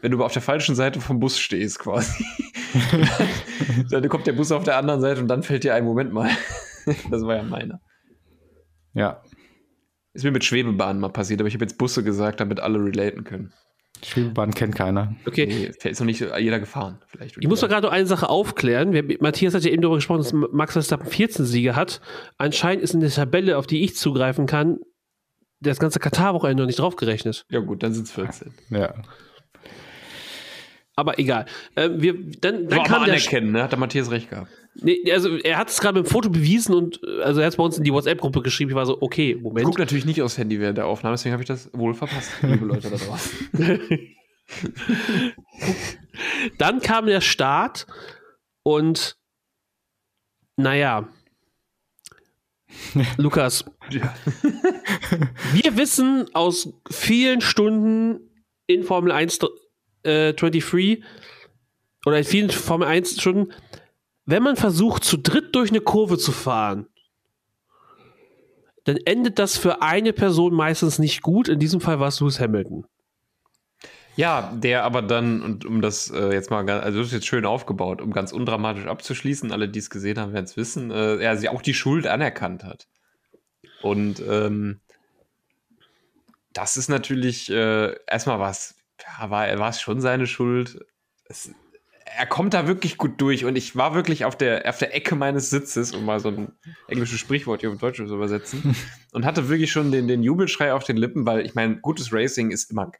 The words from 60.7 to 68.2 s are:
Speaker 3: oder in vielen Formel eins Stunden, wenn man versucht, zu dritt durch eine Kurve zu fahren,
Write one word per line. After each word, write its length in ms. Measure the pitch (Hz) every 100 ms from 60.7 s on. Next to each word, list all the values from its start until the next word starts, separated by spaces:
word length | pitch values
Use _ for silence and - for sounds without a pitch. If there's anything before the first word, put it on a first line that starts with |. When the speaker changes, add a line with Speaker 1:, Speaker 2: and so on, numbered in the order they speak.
| 175 190 220 - - - - - _ _ _ _ _ -
Speaker 3:
oder 120 | 151
in 60 |
vielen 260 | 143 196 208
Formel 380 | - - 165 160
eins 320 | 165 180 -
Stunden, 320 | 185 190 196 - - - _ _ _ _ -
wenn 160 | 175
man 140 | 254 269
versucht, 480 | 214 165 220 -
zu 120 | - 165
dritt 360 | 135 302 311
durch 160 | 254 226
eine 100 | 220
Kurve 360 | 208 208 214 170
zu 140 | -
fahren, 540 | 131 - 117 107 98 104 _ _ _ _ _ _ _ _ _ _ _ _ _